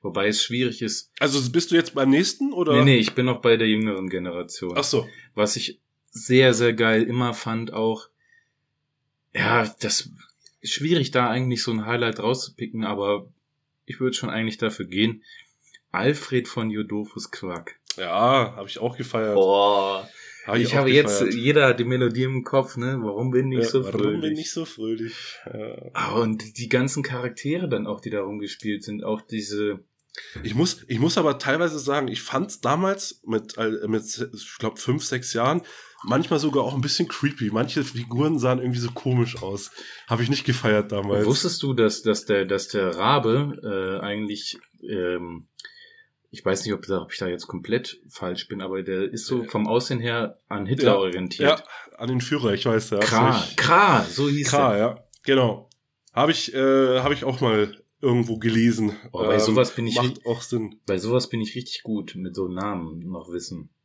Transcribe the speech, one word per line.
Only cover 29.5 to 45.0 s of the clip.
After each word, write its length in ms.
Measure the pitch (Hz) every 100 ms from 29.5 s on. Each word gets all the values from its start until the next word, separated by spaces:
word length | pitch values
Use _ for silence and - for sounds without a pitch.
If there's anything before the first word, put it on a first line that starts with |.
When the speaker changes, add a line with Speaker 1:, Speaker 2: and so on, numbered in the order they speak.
| 104 104 98 _ _ _ - - -
Speaker 2:
Ich 100 | 101 110
muss, 280 | 180 - -
ich 120 | 113
muss 180 | 156 190
aber 220 | 156 131
teilweise 400 | 139 139 170 151
sagen, 300 | 135 143 131
ich 120 | 110
fand's 380 | - 170 202 -
damals 600 | 120 156 190 196 - - -
mit, 320 | 110 - -
äh, 300 | 110 110 107
mit, 160 | 110 107 - 123
ich 240 | - - -
glaub, 180 | 113 -
fünf, 260 | - 135 -
sechs 280 | 127 123
Jahren 280 | 117 123 170 - - - -
manchmal 360 | - - - 160
sogar 240 | 151 135
auch 120 | 117 139
ein 60 |
bisschen 260 | 120 - 170
creepy. 420 | - 143 143 110
Manche 320 | 110 131 156 131
Figuren 520 | 120 113 120 151 156
sahen 200 | 127 127
irgendwie 200 | 127 123
so 120 | 120
komisch 500 | 123 131 123 117 120
aus. 300 | 92 98 - - - - -
Hab 120 | 117
ich 80 | 123
nicht 140 | 139 -
gefeiert 460 | 123 117 107 104
damals. 340 | 101 101 101 107
Speaker 1:
Wusstest 380 | 143 180 -
du, 100 | 139
dass, 280 | 123 107 -
dass 220 | 110 104 -
der, 180 | 101 92
dass 220 | 98 -
der 280 | 104 92 85
Rabe, 1040 | 107 143 113 123 143 - 110 98 95 98
äh, 40 | 101
eigentlich, 520 | 104 107 104 - - _ _ -
ähm, 600 | 101